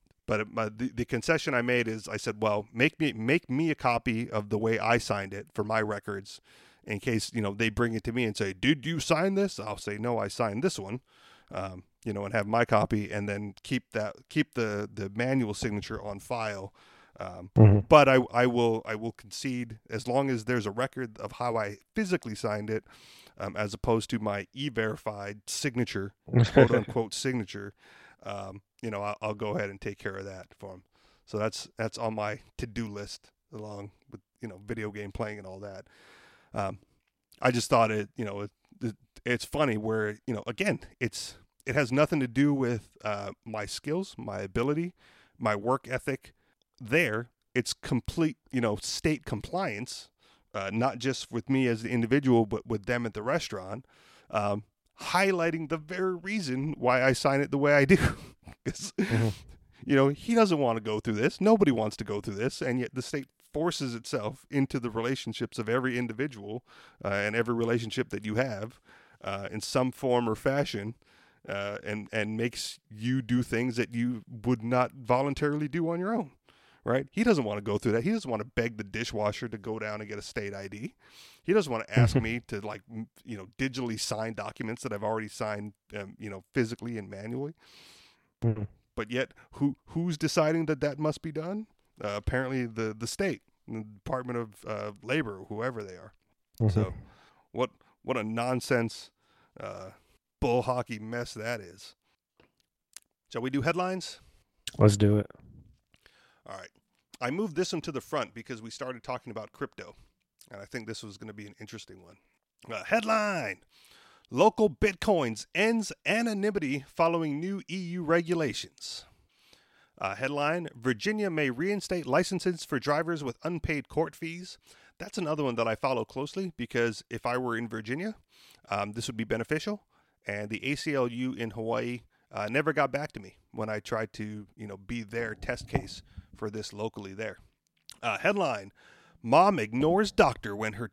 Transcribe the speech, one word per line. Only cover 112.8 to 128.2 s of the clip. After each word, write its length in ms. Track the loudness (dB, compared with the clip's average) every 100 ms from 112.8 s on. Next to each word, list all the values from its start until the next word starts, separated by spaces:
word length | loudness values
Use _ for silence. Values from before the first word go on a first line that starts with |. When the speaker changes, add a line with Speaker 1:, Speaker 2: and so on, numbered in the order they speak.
Speaker 1:
headline, 760 | 0 0 2 0 0 -2 -4 -8 _ _ -20 -20 -20 _ _
"Local 400 | 4 4 4 2
Bitcoins 720 | 2 -2 0 2 2 2 -2 -4
ends 380 | 2 2 2 -2 -4 0
anonymity 800 | 0 0 0 0 0 0 -2 -4
following 500 | 2 2 4 0 -2
new 220 | -2 -6 -6
E 60 | -6
U 260 | -6 -4
regulations." 1040 | 2 4 4 0 0 -2 -10 -14 -14 -12 -16 _ _ _ _ _ _ _ _ -6
Uh, 160 | -6
headline, 540 | -4 -4 0 0 0 -4
"Virginia 540 | -2 -2 0 0 0 0
may 220 | 2 0
reinstate 560 | 0 -2 -2 -2 -4 2
licenses 580 | 2 2 0 0 -2
for 140 | -4 -2
drivers 440 | 2 0 0 -4
with 140 | -4 -6
unpaid 440 | -4 -2 -2 -2 -2
court 280 | -2 -2 -4
fees." 400 | -10 -10 -14 -18 _ -20 -20 -16
That's 200 | -10 -4
another 260 | -2 0
one 120 | 0 2
that 120 | 2
I 60 |
follow 320 | 2 0 0 -2
closely 480 | -6 -6 -6 -6 -6
because 480 | -4 2 2 0 -8
if 160 | -6 -2
I 100 | 0
were 220 | 0 -2
in 100 | -4
Virginia, 480 | -6 -6 -6 -6 -10